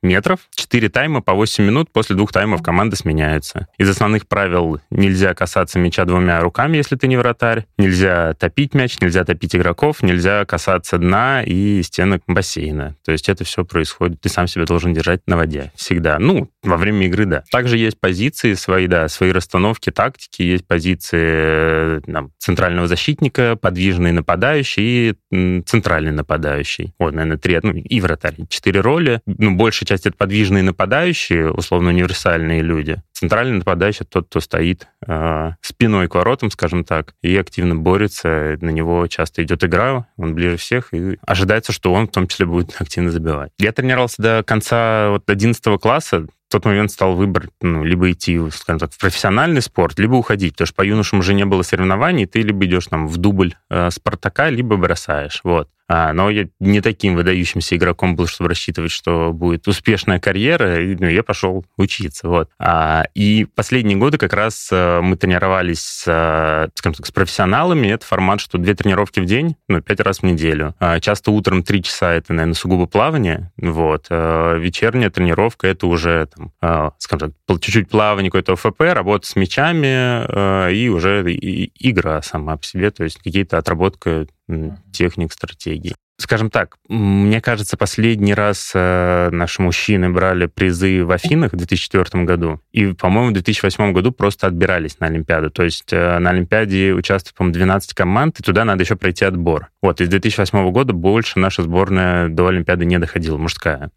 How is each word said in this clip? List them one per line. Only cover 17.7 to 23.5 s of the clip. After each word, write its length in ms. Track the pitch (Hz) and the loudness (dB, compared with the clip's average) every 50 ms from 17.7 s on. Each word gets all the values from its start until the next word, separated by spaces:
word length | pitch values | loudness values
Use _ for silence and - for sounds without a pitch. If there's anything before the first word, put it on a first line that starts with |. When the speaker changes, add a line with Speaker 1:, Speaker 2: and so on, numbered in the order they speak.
| 120 117 | 2 2
Speaker 1:
есть 220 | 113 110 110 _ | 2 0 -2 _
позиции 560 | - 95 92 87 107 139 - - - 117 101 | -2 -2 0 0 -2 -2 -4 0 0 0 0
свои, 320 | 92 - - 92 92 92 90 | 0 0 0 0 2 2 2
да, 200 | 90 85 80 78 | 2 2 2 0
свои 240 | - - 92 92 | -2 0 0 2
расстановки, 600 | 90 92 90 - - 92 92 104 110 - - - | 2 0 -2 0 0 0 2 2 0 -2 -4 -6
тактики, 500 | - - 101 127 135 _ - - - - | -2 0 -2 -2 -2 _ -20 -20 -6 -4
есть 240 | 90 87 90 90 87 | 0 0 0 0 0
позиции, 540 | _ 87 85 78 90 90 - - - - 82 | _ -2 0 2 0 -2 -2 -4 -4 -2 0
э, 800 | 82 82 80 80 80 80 80 80 80 80 80 80 80 80 80 78 - - | 2 2 2 2 2 2 2 2 2 2 2 0 0 0 -2 -4 -6 -6
там, 200 | 80 80 69 67 _ _ | -8 -8 -8 -8 _ _
центрального 480 | - - 90 85 95 90 87 87 87 87 | -4 -2 0 0 0 0 0 0 0 0
защитника, 680 | 87 - - - 151 - - 135 - - 127 117 | 0 -2 0 -2 -2 0 -2 -2 0 0 0 0